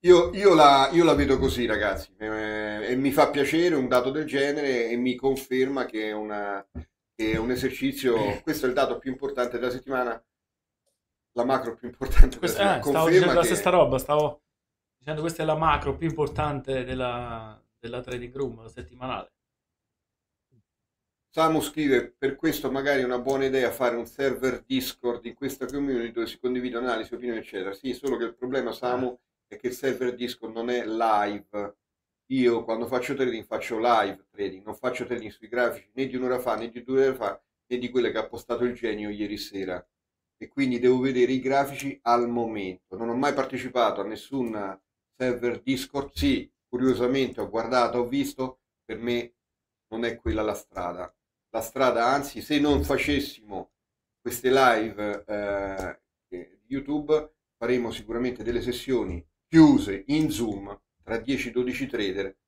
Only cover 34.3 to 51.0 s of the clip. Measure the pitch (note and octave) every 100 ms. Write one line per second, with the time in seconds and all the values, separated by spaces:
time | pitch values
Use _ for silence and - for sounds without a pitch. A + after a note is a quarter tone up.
34.3 | G#2 G2 F#2 G#2 G#2 B2+ B2 A#2+ A#2 G#2+
35.3 | - G#2+ A#2+ A#2+ - _ B2+ C3+ B2 B2+
36.3 | B2 B2 A2 A#2 A#2 A#2 C3 C3+ B2+ G#2
37.3 | - _ _ _ B2 B2 B2 A2+ G#2+ G#2+
38.3 | A#2 - A#2 B2 A#2+ A#2 G#2 G#2 G#2 G#2
39.3 | G#2 - G2 F#2 F#2 - _ _ _ _
40.3 | _ - - C3+ A#2+ B2 B2+ C3 B2 B2
41.3 | C3 B2 C#3 C#3 - C#3 - A#2+ A#2+ A#2+
42.3 | A#2+ A2+ A2 F#2+ F2+ _ F#2+ A#2 A#2+ C#3+
43.3 | C#3+ C3 B2+ B2 B2 A2 G2+ G2+ G#2+ -
44.3 | C3+ A#2+ G#2+ G2 F#2+ _ _ _ _ B2+
45.3 | A#2+ A#2+ A2 - C3+ - C#3+ C#3 - C#3+
46.3 | A#2 - _ _ B2 C3 A#2 B2 C3+ B2+
47.3 | - F#2+ G#2+ A2+ B2+ A#2 A#2+ A#2+ C#3 C3
48.3 | - C3 - _ _ - G#2+ A#2 A#2+ A#2
49.3 | _ _ _ _ _ _ A2+ A#2 A2+ A2+
50.3 | G#2+ G#2+ G2+ - - F2 F2